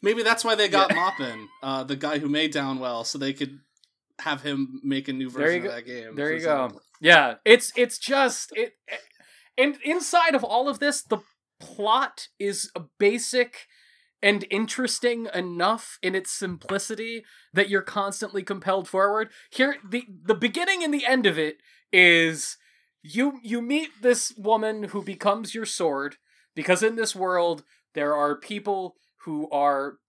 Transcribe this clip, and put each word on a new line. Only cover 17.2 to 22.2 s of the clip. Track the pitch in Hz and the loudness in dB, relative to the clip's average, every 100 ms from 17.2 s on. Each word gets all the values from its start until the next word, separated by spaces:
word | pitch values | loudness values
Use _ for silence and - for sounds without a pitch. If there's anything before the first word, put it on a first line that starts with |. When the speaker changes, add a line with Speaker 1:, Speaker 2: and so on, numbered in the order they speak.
| 220 - _ | -14 -20 _
Speaker 2:
that | - 190 | 0 2
you're | 196 | 2
constantly | 190 - 196 202 208 196 | -2 -4 -4 -4 -6 -6
compelled | 185 196 180 196 175 | -6 -6 0 -2 0
forward. | 190 202 208 214 - - | 2 2 2 -4 -8 -20
Here, | - 262 277 202 | 0 0 0 -6
the, | 233 247 180 165 | -6 -6 -18 0
the | 202 | 2
beginning | 233 311 359 381 | 2 0 0 0
and | 330 | 0
the | 285 240 | 0 2
end | 262 208 | 4 4
of | 160 | 2
it | 156 156 _ _ _ | -2 -4 _ _ _
is | 185 180 170 | 6 8 8